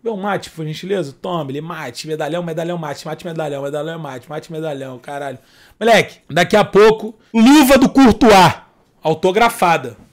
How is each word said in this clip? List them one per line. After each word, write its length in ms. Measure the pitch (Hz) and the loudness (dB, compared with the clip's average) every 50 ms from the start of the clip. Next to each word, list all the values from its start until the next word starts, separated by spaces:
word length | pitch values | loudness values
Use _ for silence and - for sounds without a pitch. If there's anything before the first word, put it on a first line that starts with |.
| _ | _
Vê 60 | 226 | -8
um 80 | 220 | -8
mate, 320 | 196 190 208 196 180 - - | -6 -6 -6 -6 -6 -8 -12
por 160 | _ 160 160 | _ -12 -10
gentileza? 500 | 151 156 156 - 185 202 196 160 139 135 _ | -10 -10 -10 -8 -6 -4 -4 -4 -8 -10 _
Toma, 300 | - 190 175 170 151 135 | -10 -8 -6 -6 -6 -8
ele 100 | 131 147 | -10 -10
mate, 460 | 156 165 175 160 156 127 123 - - | -10 -12 -14 -12 -12 -14 -14 -14 -10
medalhão, 340 | 156 156 156 156 143 156 175 | -10 -8 -6 -6 -6 -6 -6
medalhão, 360 | 175 170 160 165 165 170 175 | -6 -8 -8 -8 -6 -6 -8
mate, 280 | 170 160 147 143 - - | -8 -8 -10 -12 -12 -12
mate, 180 | 165 156 160 - | -14 -14 -12 -12
medalhão, 380 | 180 165 165 156 151 143 139 | -12 -10 -8 -8 -8 -8 -8
medalhão, 380 | 139 143 143 151 147 165 165 165 | -8 -8 -8 -8 -8 -8 -10 -12
mate, 280 | 156 143 131 127 117 | -14 -14 -14 -16 _
mate, 240 | - 151 156 156 - | -14 -14 -14 -14 -12
medalhão, 460 | 165 156 160 156 147 139 135 131 127 | -12 -10 -10 -10 -10 -10 -12 -16 -16
caralho. 400 | 123 _ - 143 143 143 139 131 120 _ _ _ _ _ _ _ _ | -18 _ -14 -12 -12 -10 -12 -14 -14 _ _ _ _ _ _ _ _
Moleque, 400 | 214 233 226 196 151 - - _ _ | 0 2 2 2 2 -2 -8 _ _
daqui 280 | _ 135 160 180 180 - | _ -2 -2 -2 2 2
a 100 | 214 196 | 0 0
pouco, 500 | 202 - 190 214 220 214 214 - 220 - _ _ _ | 2 4 6 6 6 4 2 -6 -14 -14 _ _ _
luva 460 | - 226 220 254 285 311 285 247 277 | 0 4 6 6 6 6 6 6 6
do 100 | 262 269 | 4 4
Courtois, 680 | - - 269 269 233 196 - 277 220 208 190 180 151 - - - _ _ _ _ _ _ _ _ | 4 4 6 6 6 6 6 4 6 6 6 6 4 2 -2 -12 _ _ _ _ _ _ _ _
autografada. 920 | 156 160 156 - 190 185 202 180 175 - - 185 175 165 156 127 117 113 _ - _ | -4 -4 0 -2 -2 2 2 0 0 0 0 0 0 0 0 -2 -8 -16 _ -20 _